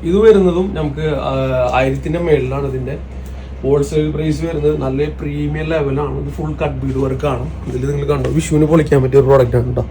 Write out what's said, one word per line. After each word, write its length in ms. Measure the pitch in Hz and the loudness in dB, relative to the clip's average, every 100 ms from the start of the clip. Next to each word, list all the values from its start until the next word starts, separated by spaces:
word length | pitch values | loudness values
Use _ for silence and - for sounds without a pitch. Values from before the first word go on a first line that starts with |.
| 170 | 2
ഇത് 100 | 190 220 | 4 6
വരുന്നതും 400 | 202 180 170 190 202 | 8 6 2 -2 -2
നമുക്ക്, 260 | 156 143 156 139 135 | -4 -4 -4 -2 -2
ആ, 20 | 135 131 127 123 127 | -2 -2 0 0 2
ആയിരത്തിന്റെ 420 | 135 135 160 160 170 | 0 -2 -4 -2 2
മേളിലാണ് 420 | 147 127 135 139 | 2 0 -4 -4
ഇതിന്റെ 240 | 131 127 - - - - - - - | -6 -6 -8 -10 -14 -14 -14 -14 -6
ഹോൾസെയിൽ 460 | 131 143 143 156 151 147 | 0 2 2 0 0 -2
പ്രൈസ് 260 | 156 143 165 | -2 -2 -2
വരുന്നത്. 260 | 156 147 151 | 0 0 0
നല്ല 220 | 135 131 151 - | -2 -2 -2 -4
പ്രീമിയം 460 | 147 143 147 151 156 | -6 -4 -4 -4 -2
ലെവലാണ് 440 | 160 139 135 147 135 | -2 0 -2 -2 -4
ഇത്, 60 | 139 - | -6 -6
ഫുൾ 140 | 156 143 | -6 -4
കട്ട് 180 | 151 135 | -4 -4
ബീഡ് 180 | 135 127 | -4 -2
വർക്ക് 240 | 135 131 147 | -2 -2 -2
ആണ്. 140 | 123 127 - - | -4 -6 -8 -8
ഇതിൽ 180 | 127 135 | -4 -2
നിങ്ങൾ 160 | 143 143 | -2 -2
കണ്ടോ, 200 | 143 127 139 | -2 0 0
വിഷുവിന് 320 | 156 151 151 | 0 2 4
പൊളിക്കാൻ 280 | 160 147 143 | 4 4 2
പറ്റിയ 160 | 127 135 | 4 4
ഒരു 60 | 131 | 6
പ്രോഡക്റ്റ് 280 | 135 120 123 | 4 4 2
ആണ് 120 | 123 120 | 0 -2
ട്ടോ. 60 | 110 | -4